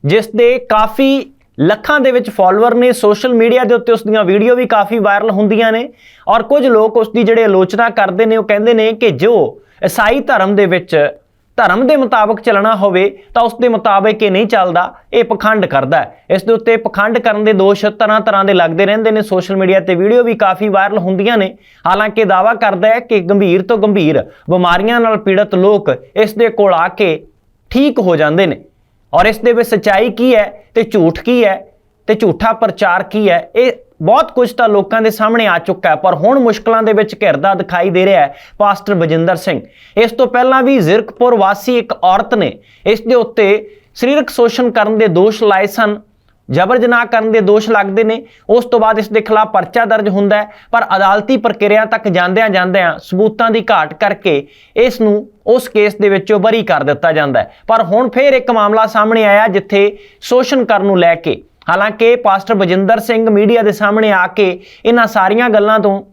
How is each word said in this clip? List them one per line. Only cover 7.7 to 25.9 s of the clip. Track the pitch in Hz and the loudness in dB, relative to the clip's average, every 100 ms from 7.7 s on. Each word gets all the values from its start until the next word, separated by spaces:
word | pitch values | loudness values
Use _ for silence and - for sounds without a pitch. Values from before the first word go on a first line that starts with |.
| 202 233 | 0 -2
ਕਰਦੇ | - 196 185 220 | 0 -2 0 0
ਨੇ, | 220 | 0
ਉਹ | |
ਕਹਿੰਦੇ | 208 208 220 | 0 0 2
ਨੇ | 233 220 | 0 0
ਕਿ | 226 233 | 0 -2
ਜੋ | 131 190 226 127 - _ _ | 0 0 2 0 -6 _ _
ਈਸਾਈ | 185 - 214 269 | -4 0 0 0
ਧਰਮ | 247 233 190 202 | 0 0 0 2
ਦੇ | 196 | 2
ਵਿੱਚ | 180 180 160 147 - _ _ _ - | 0 -2 0 0 -4 _ _ _ -2
ਧਰਮ | 214 185 254 | 0 2 2
ਦੇ | 302 | 2
ਮੁਤਾਬਕ | 254 226 208 214 | 2 0 0 -2
ਚੱਲਣਾ | 233 202 214 | 0 0 0
ਹੋਵੇ | 214 202 185 196 - - | 0 0 0 -2 -4 -6
ਤਾਂ | 240 | -2
ਉਸ | 233 233 | -2 0
ਦੇ | 240 | 0
ਮੁਤਾਬਕ | 220 220 196 202 214 | 0 0 2 0 0
ਇਹ | 214 | 0
ਨਹੀਂ | 185 214 | 0 0
ਚੱਲਦਾ, | 220 180 170 180 - _ | 0 0 0 -2 -8 _
ਇਹ | 214 | -2
ਪਖੰਡ | 226 208 214 220 185 | -2 -2 0 0 0
ਕਰਦਾ | 139 135 156 | -2 0 -2
ਹੈ। | 131 - _ | -2 -12 _
ਇਸ | 190 | -2
ਦੇ | 214 | 0
ਉੱਤੇ | 226 226 226 | -2 0 -2
ਪਖੰਡ | 220 - 208 226 | -2 -2 -2 0
ਕਰਨ | 233 208 | -2 0
ਦੇ | 214 | 0
ਦੋਸ਼ | 202 190 202 208 | 2 2 2 -2
ਤਰ੍ਹਾਂ | 208 220 214 | -2 0 0
ਤਰ੍ਹਾਂ | 214 196 | 0 0
ਦੇ | 196 | 2
ਲੱਗਦੇ | 190 165 165 196 | 2 0 0 0
ਰਹਿੰਦੇ | 214 220 | 0 0
ਨੇ। | 214 | -2
ਸੋਸ਼ਲ | 214 185 180 196 | -2 -4 -2 -2
ਮੀਡੀਆ | 185 190 | 0 0
ਤੇ | 185 | 0
ਵੀਡੀਓ | 180 196 240 | -2 2 2
ਵੀ | 240 226 | 0 0
ਕਾਫੀ | 196 185 214 | -2 -2 -2
ਵਾਇਰਲ | 196 196 208 | 0 0 -2
ਹੁੰਦੀਆਂ | 180 190 202 233 | -4 -2 0 0
ਨੇ। | 190 233 _ _ | -2 -6 _ _
ਹਾਲਾਂਕਿ | 165 190 214 214 | -4 -2 -2 -2
ਦਾਅਵਾ | 208 190 208 226 | 0 2 2 0
ਕਰਦਾ | 214 190 214 | -2 0 0
ਹੈ | 226 | 0
ਕਿ | 240 214 | 0 -2
ਗੰਭੀਰ | 175 202 190 180 | 0 0 2 0
ਤੋਂ | 185 226 | 0 0
ਗੰਭੀਰ | 214 202 156 139 - - - | 0 0 0 0 -4 -14 -4
ਬਿਮਾਰੀਆਂ | 180 180 175 208 240 | 0 0 0 0 0
ਨਾਲ | 226 214 | 0 -2
ਪੀੜਤ | 208 190 208 185 | 0 0 0 0
ਲੋਕ | 190 202 - | 2 2 0